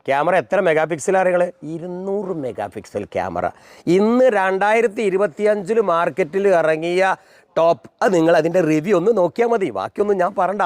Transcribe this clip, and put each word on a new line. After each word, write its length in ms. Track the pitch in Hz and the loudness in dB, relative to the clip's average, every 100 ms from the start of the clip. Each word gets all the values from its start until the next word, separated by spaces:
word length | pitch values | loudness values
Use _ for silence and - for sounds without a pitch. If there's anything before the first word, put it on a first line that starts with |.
| - | -4
ക്യാമറ 280 | 135 160 180 | 0 2 0
എത്ര 160 | 131 196 185 | 0 0 2
മെഗാ 160 | 156 156 | 0 0
പിക്സലാണ് 380 | 165 - 190 185 | -4 0 0 2
നിങ്ങൾ? 120 | 180 180 - 147 | 2 -2 -4 -12
ഇരുന്നൂറ് 600 | 165 180 180 196 202 185 170 | -12 -10 -10 -6 -6 -6 -6
മെഗാ 220 | 127 107 104 | -8 -8 -8
പിക്സൽ 300 | 110 - 104 98 95 | -10 -10 -10 -8 -6
ക്യാമറ. 300 | 92 85 87 - - - - 180 | -6 -4 -6 -6 -20 -10 0 2
ഇന്ന് 280 | 214 240 254 208 | 2 4 2 2
രണ്ടായിരത്തി 640 | 190 190 202 226 233 208 208 | 0 0 2 2 0 -2 -2
ഇരുപത്തിയഞ്ചിൽ 680 | 190 202 - 208 208 180 226 196 | 0 -2 -2 0 0 -2 -2 0
മാർക്കറ്റിൽ 540 | 165 175 151 160 190 202 175 | 0 0 -2 -2 0 2 2
ഇറങ്ങിയ 520 | 156 160 170 180 190 180 _ _ _ - | 2 0 -2 0 0 -2 _ _ _ 0
ടോപ്പ്. 280 | 165 165 - - | 2 0 -4 -2
അത് 100 | 233 180 | 0 2
നിങ്ങൾ 160 | 165 170 | 4 4
അതിൻ്റെ 200 | 165 180 156 | 2 0 2
റിവ്യൂ 240 | 156 165 185 | 0 2 2
ഒന്ന് 120 | 190 220 | 2 2
നോക്കിയാൽ 280 | 175 - 233 | 0 0 0
മതി, 160 | 233 180 98 | 0 -2 -4
ബാക്കിയൊന്നും 420 | 101 - 202 202 | -6 -4 -2 0
ഞാൻ 100 | 175 196 | 0 0
പറയേണ്ട 240 | 180 202 | -2 0